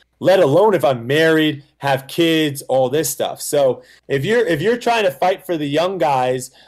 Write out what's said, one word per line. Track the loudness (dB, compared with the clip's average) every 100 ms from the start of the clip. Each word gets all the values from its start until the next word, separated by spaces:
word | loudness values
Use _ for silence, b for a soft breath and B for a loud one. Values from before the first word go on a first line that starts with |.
| b -6
let | 2 4
alone | 4 4 4
if | 2
I'm | 0 -2 -2
married, | 0 2 2 0 -4 -10 _
have | -4 -4 -4
kids, | -2 0 2 -2 -4
all | -4 -2 0
this | -2 -4
stuff. | -4 -6 -6
So | -4 0 2 0 B B -6
if | -4 0
you're, | 0 0
if | 0
you're | 0 -2
trying | 0 0
to | 0
fight | 0 -2 -2 -4
for | -6
the | -2
young | -2 -2 0
guys, | 0 0 0 -2 -6 b